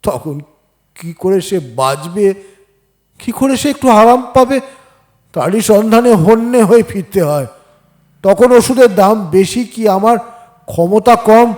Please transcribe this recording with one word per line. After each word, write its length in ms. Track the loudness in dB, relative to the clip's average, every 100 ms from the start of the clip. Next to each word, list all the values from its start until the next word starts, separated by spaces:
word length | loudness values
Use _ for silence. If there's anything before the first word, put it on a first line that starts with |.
তখন 320 | -6 -6 -10 -14 -16 _ _ _ _ -18
কি 140 | -18
করে 240 | -8 -2 -2
সে 160 | -4 -8 -8 -6
বাঁচবে? 500 | -4 -4 -8 -2 -2 -4 -16 _ _ _ _ _ _ _
কি 120 | -12
করে 220 | -4 -4 -2
সে 100 | -4
একটু 180 | -2 2
আরাম 300 | 4 4 2 0
পাবে? 240 | -2 0 -2 -6 -20 _ _ _ _ _
তারই 280 | -6 -4 -2
সন্ধানে 500 | 0 0 2 2 2 2
হন্যে 460 | 2 0 0 0
হয়ে 200 | 2 2
ফিরতে 380 | 0 -8 -6 -4
হয়। 240 | -2 -4 -6 _ _ _ _ _ _ _
তখন 260 | -2 2 4
ওষুধের 400 | 4 2 2 2 4
দাম 200 | 0 0 0
বেশি 320 | -2 0 -4 -8
কি 180 | -4 -2
আমার 280 | 0 0 -2 -4 -20 _ _ -12
ক্ষমতা 480 | -4 -2 0 2 2
কম 260 | 4 4 4